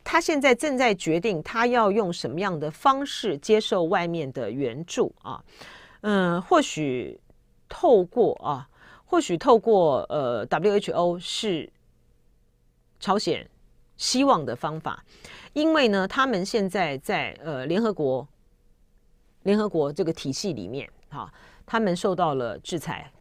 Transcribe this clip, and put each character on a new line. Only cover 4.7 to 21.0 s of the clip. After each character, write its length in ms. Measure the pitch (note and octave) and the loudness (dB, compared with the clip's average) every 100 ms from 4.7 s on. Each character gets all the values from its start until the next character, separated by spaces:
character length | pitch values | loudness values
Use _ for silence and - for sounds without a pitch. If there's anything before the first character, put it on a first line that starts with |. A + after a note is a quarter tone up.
| A#2+ F3 | -6 -8
助 280 | - F#3+ - | -2 -2 -2
啊。 220 | - - - - - - - - | -14 -14 -14 -20 -20 -20 -20 -8
嗯， 400 | G#3 G3+ F3+ F3 | 0 2 2 0
或 180 | - F4 | 4 4
许 580 | - - D3+ B2+ E2 - _ _ _ _ - | 4 -2 -4 -4 -6 -12 _ _ _ _ -20
透 380 | - F4 A3+ F3 | 0 6 6 4
过 280 | B3 F#3 - | 2 0 0
啊， 340 | - C3+ C#3 _ - - - | -6 -8 -10 _ -20 -18 0
或 140 | F4 | 0
许 180 | - E3+ | 2 0
透 220 | C#4 A#3 | 4 4
过， 460 | A#3 G#3 E3 B2+ - | 6 4 4 2 -2
呃 380 | D3+ C3 A#2+ A#2+ | -2 -2 -2 -2
，W 300 | D#3+ F#3+ G3+ | 0 2 2
H 160 | G3 | 0
O 260 | D#3+ F3 F3 | 0 0 0
是 500 | E3+ - A3 E3 - _ _ _ _ _ _ _ _ _ _ _ _ - | -6 -6 -4 -4 -6 _ _ _ _ _ _ _ _ _ _ _ _ -10
朝 200 | - G3 | -2 0
鲜 260 | F#3 A#2+ - _ _ _ _ - | 0 -4 -6 _ _ _ _ -8
希 260 | - B3+ | -2 2
望 220 | C#4 G#3 C#3 | 4 4 0
的 100 | A#2 | -6
方 240 | D#3 D#3 | -6 -8
法， 240 | D3+ - - - - - - | -10 -12 -16 -20 -20 -20 -10
因 200 | - D#4 | -2 2
为 160 | D#4 B3 | 4 4
呢， 180 | G3 F#3+ | 2 0
他 180 | - C4 | 0 0
们 200 | A3 G3 | 0 -2
现 220 | A#3 G3 | -2 -2
在 280 | G3+ E3+ C3+ | -2 -2 -4
在， 380 | - F#3 A#2+ - | -4 -4 -4 -8
呃， 220 | D3 C#3 C3 | -8 -6 -2
联 160 | F3 | 0
合 100 | A3+ | 0
国， 340 | F#3 C#3+ B2+ B2+ _ _ _ _ _ _ _ _ _ _ _ | 0 0 -2 -4 _ _ _ _ _ _ _ _ _ _ _
联 140 | F#3+ G#3 | -2 0
合 100 | G#3+ | 0
国 240 | E3 C#3+ | 0 -2
这 120 | D3 | -2
个 100 | E3 | -4
体 180 | D#3+ C#3 | -4 -6
系 220 | C3+ G#3 | -6 -6
里 140 | C3 F2+ | -8 -8
面， 220 | C3 G#2+ _ | -12 -14 _